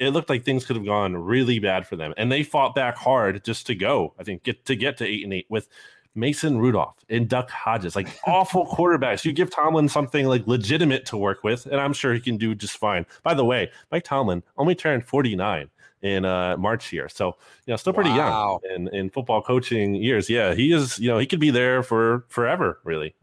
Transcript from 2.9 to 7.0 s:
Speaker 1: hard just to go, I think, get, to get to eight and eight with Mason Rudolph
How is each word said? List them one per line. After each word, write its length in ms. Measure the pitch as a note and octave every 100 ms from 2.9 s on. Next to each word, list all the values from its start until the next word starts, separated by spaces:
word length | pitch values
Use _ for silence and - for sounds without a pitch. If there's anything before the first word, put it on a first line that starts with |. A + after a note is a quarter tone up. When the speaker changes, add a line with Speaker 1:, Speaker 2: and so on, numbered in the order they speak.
| A#2
Speaker 1:
hard 480 | - C3 G2+ G2+
just 240 | - A2+ -
to 60 | G#2
go, 380 | G2+ C3+ D#2+ -
I 60 |
think, 180 | F#2 F2+
get, 220 | - A2 -
to 80 |
get 220 | B2+ C3+ B2
to 100 | A2
eight 160 | G#2
and 100 | G2+
eight 140 | F#2+ -
with 200 | G#2+ - - - _ _ G#2+
Mason 420 | B2 C#3+ D#3+ B2
Rudolph 360 | B2 G#2 C#2+ -